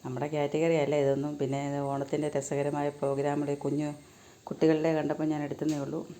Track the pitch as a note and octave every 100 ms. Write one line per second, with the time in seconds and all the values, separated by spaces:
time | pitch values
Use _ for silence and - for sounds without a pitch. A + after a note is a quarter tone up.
0 | C3 B2+ D3 D3+ C#3+ D#3 E3 D#3+ C#3 D3
1 | C#3 C#3 D3 D3 C3+ C#3 C#3+ C#3+ C#3 C#3
2 | C#3 D3 D3+ C#3+ C#3 C#3+ C#3+ D3 D3 C#3+
3 | C#3 C#3 C#3+ C#3+ C#3+ C#3+ C#3+ C#3+ D3+ C#3+
4 | - - - - - - D#3+ D#3 D#3+ D#3
5 | D3 D3+ D#3 D3+ C#3+ C#3+ D3 D3 C#3 D3+
6 | -